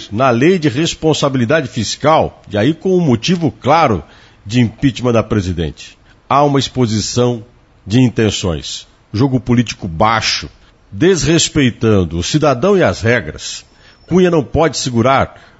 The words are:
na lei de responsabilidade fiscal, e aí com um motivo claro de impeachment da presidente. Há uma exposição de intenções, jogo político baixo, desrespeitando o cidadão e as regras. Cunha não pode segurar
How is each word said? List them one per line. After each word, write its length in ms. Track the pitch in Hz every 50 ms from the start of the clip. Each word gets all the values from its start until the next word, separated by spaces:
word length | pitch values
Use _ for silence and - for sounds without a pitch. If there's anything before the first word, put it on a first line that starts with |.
| - - 101
na 160 | 107 135 135
lei 280 | 120 117 131 170 196
de 120 | 185 147 113
responsabilidade 960 | 107 135 170 165 - - - 156 147 - - 139 131 135 117 110 151 165 143
fiscal, 760 | 113 - 120 104 - - - - 147 160 147 104 73 - - - -
e 80 | -
aí 160 | 101 107 139 160
com 220 | - - 190 185
um 60 | 180
motivo 500 | 175 147 120 110 - 143 185 175 165 131
claro 500 | - - - 117 123 135 139 131 107 80 73 - - - - - - _ _
de 160 | 104 107 123
impeachment 500 | 120 104 - - - 139 107 - 120 123
da 100 | 117 113
presidente. 760 | 104 - 117 104 90 92 90 80 82 73 73 - - - - _ _ _ - _ _ _
Há 120 | 123 139 147
uma 140 | 147 139 139
exposição 840 | 123 - - 127 123 107 110 107 92 - - 120 123 123 123 113 107 - _ _ _ _ _ _ _
de 140 | 95 101 127
intenções, 880 | 127 120 - - 113 104 - - - 92 82 71 69 - - - - _ _ _ _ _
jogo 300 | - 104 135 139 127 123
político 480 | - - 120 120 117 110 - - - 95
baixo, 580 | 80 80 107 110 113 113 110 - - - - - - _ _ _ _ _ _ _
desrespeitando 1300 | 104 98 139 185 196 156 120 143 170 156 - - - 156 139 120 - - - 110 107 98 90 78 80
o 60 | 87 87
cidadão 540 | - - 151 151 151 131 120 143 196 208
e 60 | 185 151
as 180 | 107 90 -
regras. 640 | 90 113 123 120 82 73 69 - - - - - - _ _ _ - - - _ _
Cunha 240 | - 160 185 180 180
não 120 | 170 156 120
pode 340 | - - - 165 156 123
segurar 640 | - - 131 120 117 110 131 135 127 92 - - - - - _